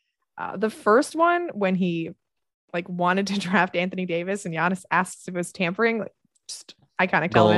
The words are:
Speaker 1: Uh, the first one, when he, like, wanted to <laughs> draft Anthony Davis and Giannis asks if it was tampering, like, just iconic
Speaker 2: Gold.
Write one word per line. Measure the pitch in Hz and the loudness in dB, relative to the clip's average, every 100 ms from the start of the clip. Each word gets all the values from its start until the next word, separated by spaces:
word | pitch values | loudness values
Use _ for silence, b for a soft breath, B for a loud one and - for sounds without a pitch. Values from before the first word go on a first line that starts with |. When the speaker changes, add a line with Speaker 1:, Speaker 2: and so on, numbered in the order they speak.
| _ _ _ - | _ _ _ -12
Speaker 1:
Uh, | - 190 | -10 -4
the | 214 | -6
first | - 214 226 294 | -2 2 4 2
one, | 311 339 349 349 | 2 2 2 -2
when | 208 190 | -2 0
he, | 185 185 170 165 - _ _ _ _ _ | 2 0 -2 -6 -12 _ _ _ _ _
like, | 175 180 | -8 -6
wanted | 175 175 190 196 | 0 2 2 0
to | 202 | -4
<laughs> | |
draft | 175 190 185 175 | 0 2 2 0
Anthony | 185 185 180 | -2 -4 -4
Davis | 170 180 202 180 | -4 -4 -6 -6
and | |
Giannis | 160 170 185 - | -2 0 -2 0
asks | 175 185 - - | 0 0 -6 -8
if | |
it | 180 | -6
was | 175 | -6
tampering, | - 170 196 226 226 | -4 -4 0 0 0
like, | - _ _ _ - | -6 _ _ _ -18
just | - - - _ - | -16 -18 -20 _ -2
iconic | 185 190 170 | 0 2 2
Speaker 2:
Gold. | 156 107 | 4 6